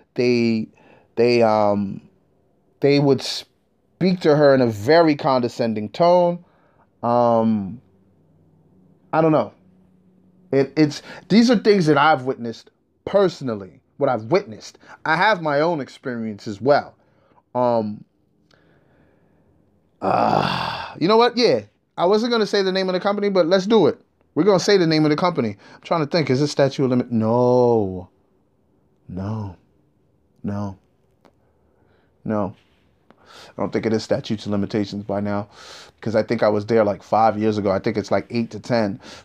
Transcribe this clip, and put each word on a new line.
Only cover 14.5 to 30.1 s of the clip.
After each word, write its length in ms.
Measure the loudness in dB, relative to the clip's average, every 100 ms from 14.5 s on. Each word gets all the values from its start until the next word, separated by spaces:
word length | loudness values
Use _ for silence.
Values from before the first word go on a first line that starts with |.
| -12 -20 -20 -20 -10 -4
I 100 | 0
have 260 | 2 0
my 200 | 0 0
own 180 | 0 -2
experience 680 | -8 -12 -10 -8 -8 -10 -10
as 140 | -4
well. 340 | 0 2 0 -12 _ _ _ _ _ -2
Um, 480 | 0 0 -2 -8 -16 _ _ _ _ _ _ _ _ _ _ _ _ _ _ _ _ _ _ _
uh, 920 | -4 0 0 0 -2 -4 -8 -10 -12 -4
you 80 | 0
know 100 | 2
what? 200 | 2 2
Yeah, 240 | 0 0 -4 _ _ -2
I 80 | 0
wasn't 260 | 0 0
gonna 160 | -2 -2
say 140 | -2
the 100 | -2
name 180 | -2 -2
of 40 |
the 60 | -2
company, 300 | -2 -2 0
but 160 | 0 2
let's 200 | 2 2
do 220 | 4 2
it. 120 | 0 _ _ _ -2
We're 80 |
gonna 160 | 2 2
say 180 | 4 2
the 100 | 4
name 180 | 2 2
of 60 |
the 40 | 0
company. 400 | -2 -2 -4 -6 -16 -18
I'm 60 |
trying 200 | -4 -2
to 60 | 0
think, 220 | -2 0
is 100 | 0
this 120 | 0
statute 320 | 0 0 0
of 60 | 0
limit-, 220 | 0 0
no. 1000 | -2 0 2 2 4 4 2 0 -6 -14 _ _ _ _ _ _ _ _ _ -14
No. 480 | -10 -8 -8 -10 -14 _ _ _ _ _